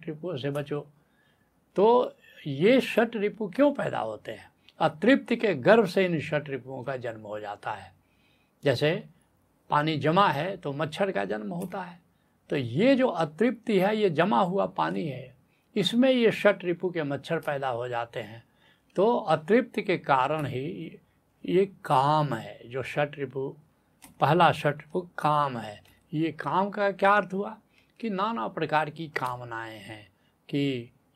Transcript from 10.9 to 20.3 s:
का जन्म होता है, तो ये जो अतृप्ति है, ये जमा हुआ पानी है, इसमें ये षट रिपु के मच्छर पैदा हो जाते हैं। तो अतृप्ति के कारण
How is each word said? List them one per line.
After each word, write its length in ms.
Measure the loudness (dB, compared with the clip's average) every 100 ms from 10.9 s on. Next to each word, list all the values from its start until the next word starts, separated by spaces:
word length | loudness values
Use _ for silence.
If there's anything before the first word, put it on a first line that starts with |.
| -2 -2
का 140 | -2 -4
जन्म 280 | -6 -8
होता 280 | -8 -8 -10
है, 200 | -12 -16 _ _ _ _ -6
तो 80 | -4
ये 380 | -2 2 4 6
जो 120 | 2
अतृप्ति 720 | 0 -4 2 0 0 0 2
है, 180 | 2 2
ये 120 | 2
जमा 320 | 4 4 4
हुआ 240 | 2 0 -2
पानी 420 | -2 -2 -2 -6
है, 300 | -8 -14 _ _ _ _ -2
इसमें 360 | 0 4 4
ये 200 | 6 4
षट 320 | 4 4 4
रिपु 260 | -2 -4 -4
के 140 | -2
मच्छर 360 | -4 -4 -4 -4
पैदा 300 | -2 -4 -4
हो 180 | -4 -4
जाते 320 | -6 -6 -10
हैं। 240 | -10 -14 _ _ _ _ _ 2
तो 220 | 2 2
अतृप्ति 640 | 0 -2 2 2 2 -4
के 160 | -2 -2
कारण 480 | 2 2 2